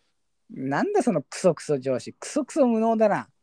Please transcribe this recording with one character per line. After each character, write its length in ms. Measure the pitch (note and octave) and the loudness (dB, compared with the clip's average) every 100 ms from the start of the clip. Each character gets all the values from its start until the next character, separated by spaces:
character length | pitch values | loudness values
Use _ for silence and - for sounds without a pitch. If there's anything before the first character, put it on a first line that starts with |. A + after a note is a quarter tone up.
| _ _ _ _ _ | _ _ _ _ _
な 320 | - C3+ C#3+ | -8 -4 -2
ん 100 | F4+ | 0
だ 80 | G#4 | 0
そ 100 | B3 | 2
の 120 | E3 | 0
ク 160 | - - | -4 0
ソ 160 | F#3 D#3 | 0 2
ク 80 | |
ソ 160 | - C#3+ | -2 -2
上 200 | C3 B2 | -2 -4
司。 140 | - | -6
ク 140 | - - | -14 -6
ソ 180 | D4 C4 | -6 -2
ク 80 | |
ソ 140 | E4+ B3+ | 2 2
無 120 | A3+ | 2
能 180 | A3+ A3+ | 2 2
だ 120 | A3 | 2
な。 200 | E3 A2+ _ | 2 -4 _